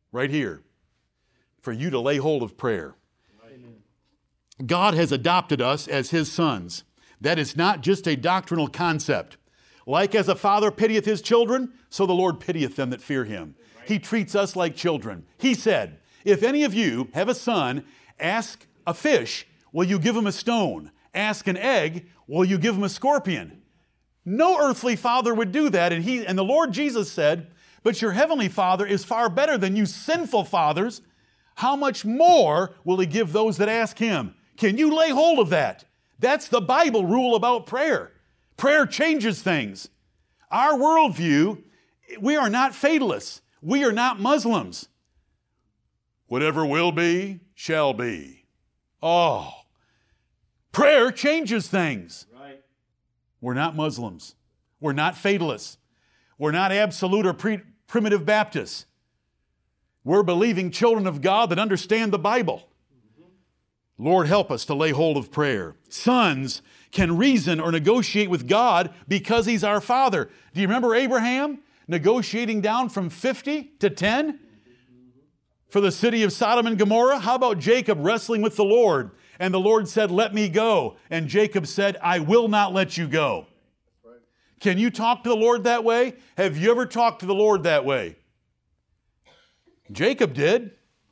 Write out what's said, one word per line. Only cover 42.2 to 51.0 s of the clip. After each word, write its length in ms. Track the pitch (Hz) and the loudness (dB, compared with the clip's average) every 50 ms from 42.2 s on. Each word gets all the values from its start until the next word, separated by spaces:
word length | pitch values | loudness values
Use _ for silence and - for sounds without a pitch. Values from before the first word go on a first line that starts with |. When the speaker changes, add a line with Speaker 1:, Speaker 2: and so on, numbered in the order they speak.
| 196 269 302 | -2 0 0
Speaker 1:
are 120 | 294 254 208 | 2 0 0
not 260 | 214 254 269 262 - | 2 0 0 0 -2
fatalists. 680 | - 277 294 320 294 269 190 127 101 - - - - _ _ _ _ | 0 0 2 2 2 2 0 -2 -4 -8 -12 -18 -18 _ _ _ _
We 240 | 147 160 262 277 285 | -4 -2 0 2 2
are 80 | 233 | 2
not 280 | 202 233 240 254 226 190 | 2 2 0 0 -2 -2
Muslims. 680 | 202 254 302 302 - 233 220 160 107 90 - - - _ _ _ _ _ _ _ _ _ _ _ _ _ _ _ _ _ _ _ _ _ _ _ _ _ _ _ _ | 0 0 2 2 2 0 -2 -2 -2 -6 -12 -16 -18 _ _ _ _ _ _ _ _ _ _ _ _ _ _ _ _ _ _ _ _ _ _ _ _ _ _ _ _
Whatever 380 | - 117 131 151 156 135 160 160 | -6 -4 -2 0 0 0 0 -2
will 280 | 143 143 165 170 175 | 0 0 0 0 0
be, 480 | 156 165 175 170 175 180 196 196 190 175 _ _ _ | 0 0 0 0 0 -2 -2 -6 -10 -14 _ _ _
shall 380 | - - - 160 156 147 139 | -14 -6 -2 0 0 0 0
be. 520 | 120 104 123 117 98 80 71 67 65 _ _ _ _ _ _ _ _ _ _ _ _ - | 0 -2 -6 -6 -6 -8 -12 -16 -20 _ _ _ _ _ _ _ _ _ _ _ _ -6
Oh, 500 | 151 165 170 175 170 156 127 98 - - - - _ _ _ _ _ _ _ _ _ _ _ _ _ _ _ _ _ _ _ _ _ _ | -2 0 2 2 2 2 0 -4 -6 -12 -18 -20 _ _ _ _ _ _ _ _ _ _ _ _ _ _ _ _ _ _ _ _ _ _
prayer 380 | - - 294 277 311 262 | -2 4 4 6 6 6